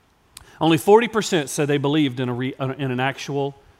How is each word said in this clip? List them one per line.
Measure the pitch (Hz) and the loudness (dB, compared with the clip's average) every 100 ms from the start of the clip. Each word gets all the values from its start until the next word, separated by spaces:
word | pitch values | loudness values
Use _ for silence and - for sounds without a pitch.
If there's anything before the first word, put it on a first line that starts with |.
| _ _ _ - - - | _ _ _ -20 -20 -2
Only | 156 160 | 2 2
forty | - 214 233 | 6 6 6
percent | 220 - 180 135 | -2 0 -2 -2
said | - 143 | -2 0
they | 147 | 0
believed | 139 156 143 123 | 0 0 0 -2
in | 127 | -4
a | |
re-, | 120 127 - | -4 -6 -4
in | 131 131 139 | -6 -4 -4
an | 123 | -2
actual | 135 135 - 143 139 139 - | -4 -4 -6 -4 -4 -8 -20